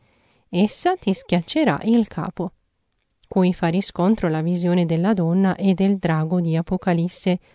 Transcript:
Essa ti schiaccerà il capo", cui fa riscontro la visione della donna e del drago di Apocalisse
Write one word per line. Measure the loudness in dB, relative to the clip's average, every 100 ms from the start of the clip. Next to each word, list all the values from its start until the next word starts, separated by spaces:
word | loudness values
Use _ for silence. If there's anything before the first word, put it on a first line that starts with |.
| _ _ _ _ -6
Essa | 0 0 0 -2 -2
ti | -2
schiaccerà | -4 -2 -2 0 0 2 0 2
il | 2 0
capo", | -4 -8 -6 -8 _ _ _ _ _ _ _ -4
cui | 2 2
fa | 2 0
riscontro | 0 -2 -2 0 2 0
la | 0
visione | 0 0 2 2 2
della | 0 0
donna | 0 0 2 2 2
e | 0
del | 2 2 2
drago | 0 0 0 0
di | 0 -2
Apocalisse | -2 -4 0 0 -2 -2 -2 -2 _